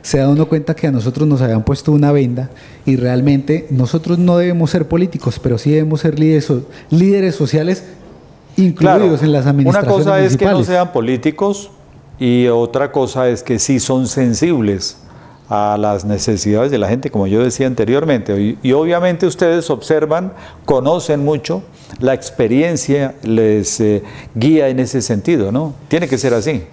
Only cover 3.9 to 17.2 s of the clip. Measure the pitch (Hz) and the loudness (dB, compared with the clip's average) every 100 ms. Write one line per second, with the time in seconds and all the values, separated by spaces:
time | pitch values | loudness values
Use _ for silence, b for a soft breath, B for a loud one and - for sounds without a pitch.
3.9 | 165 165 175 180 175 180 175 156 180 147 | -2 -2 0 2 2 2 0 0 0 0
4.9 | 170 180 156 123 - - 117 143 151 156 | 0 0 -2 -6 -4 -2 -2 2 0 0
5.9 | 151 160 147 156 156 139 127 135 B B | 0 -2 2 2 2 2 -4 -4 B B
6.9 | 160 190 202 190 - 147 156 165 190 - | 2 4 2 0 -2 0 0 0 -4 -8
7.9 | - - - - - - - 185 - 185 | -20 -20 -20 -20 -20 -8 0 0 2 4
8.9 | 185 196 147 151 143 135 143 131 165 208 | 4 4 2 2 2 2 2 4 2 2
9.9 | 196 175 190 190 127 196 196 120 180 180 | 2 2 2 2 2 2 2 2 0 0
10.9 | 123 113 127 156 151 202 202 - - - | -2 -2 -2 -2 -2 -4 -4 -10 -20 -20
11.9 | - - - 123 123 123 117 117 131 139 | -20 -20 -4 0 2 2 2 0 -2 -2
12.9 | 143 127 131 127 120 - 113 - 127 - | -2 -2 0 0 -2 -4 -4 0 -2 0
13.9 | 131 127 - 123 110 170 151 104 98 - | -2 -2 0 0 0 0 0 0 -2 -6
14.9 | - B B B B - 104 104 104 104 | -12 B B B B -6 -2 0 0 -2
15.9 | 101 101 101 - 101 104 107 135 127 98 | -2 -2 -4 -2 -2 0 0 0 0 -2
16.9 | 120 135 107 | -2 -2 -2